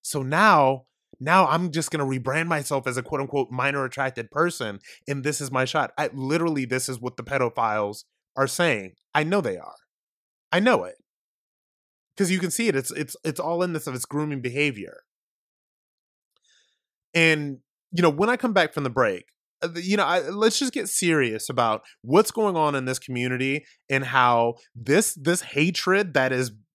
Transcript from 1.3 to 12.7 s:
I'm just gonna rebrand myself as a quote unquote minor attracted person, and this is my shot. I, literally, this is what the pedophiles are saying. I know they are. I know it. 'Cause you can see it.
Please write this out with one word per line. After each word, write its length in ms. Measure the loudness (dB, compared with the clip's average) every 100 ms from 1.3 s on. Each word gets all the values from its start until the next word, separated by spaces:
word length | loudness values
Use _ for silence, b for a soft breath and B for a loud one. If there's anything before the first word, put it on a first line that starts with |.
| 4 4
I'm 240 | 2 -2
just 200 | -4 -4
gonna 140 | -2
rebrand 420 | -2 -2 -2 -2 -2
myself 400 | -2 -2 -2 -2
as 80 |
a 80 | -4
quote 160 | -4 -6
unquote 300 | -2 -2 -2
minor 320 | -2 -2 -2
attracted 480 | -4 -4 -4 -4 -8
person, 480 | -2 -2 -2 -8 -8 B B -8
and 160 | -4
this 160 | -4 -4
is 100 | -2
my 140 | 0
shot. 260 | 0 0 -2 -4
I, 120 | -6
literally, 500 | -4 -2 0 0 -2
this 240 | -2 -4 -4
is 140 | -8
what 160 | -10 -10
the 60 |
pedophiles 840 | -6 -2 -2 0 -2 0 -2 -6 _ _ _ -2
are 100 | -2
saying. 460 | 2 0 0 -6 _ _
I 100 | -2
know 180 | 0 0
they 160 | -2 -6
are. 180 | -12 -20 _ _ _ _ _ _ _
I 80 | 2
know 240 | 4 2
it. 120 | 0 -14 _ _ _ _ _ _ _ _ _ _ _ -2
'Cause 140 | 0
you 80 | 0
can 100 | -2
see 180 | 0
it. 60 | 0